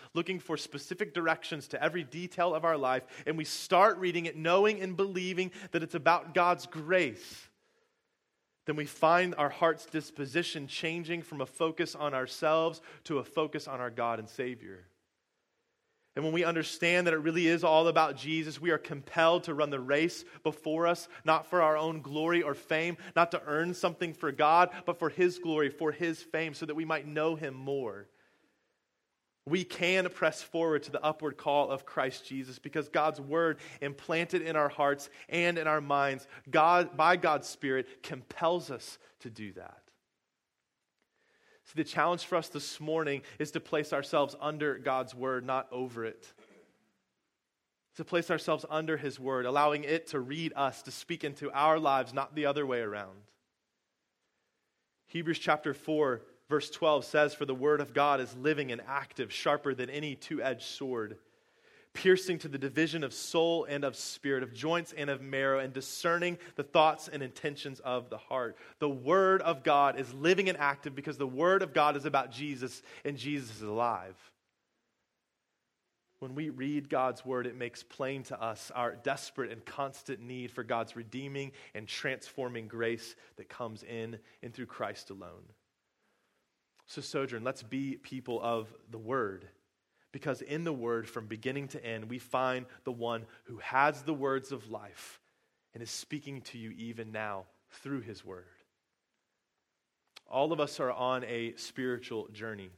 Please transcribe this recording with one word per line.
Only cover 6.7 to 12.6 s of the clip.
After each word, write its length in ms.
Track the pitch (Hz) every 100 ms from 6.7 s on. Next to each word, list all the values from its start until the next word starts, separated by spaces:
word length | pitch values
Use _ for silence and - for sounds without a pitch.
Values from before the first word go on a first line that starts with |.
| 160 156 185 143 104 - - - _ _ _ _ _ _ _ _ _ _ _ -
then 100 | 151
we 80 |
find 500 | 143 - 160 175 180 160
our 120 | 147
heart's 380 | - 165 160 -
disposition 800 | 156 147 - 139 151 170 156 139
changing 560 | - 165 170 160 170
from 180 | 160 147
a 60 | 131
focus 480 | - 160 160 160
on 180 | 147 147
ourselves 680 | 131 127 - 156 160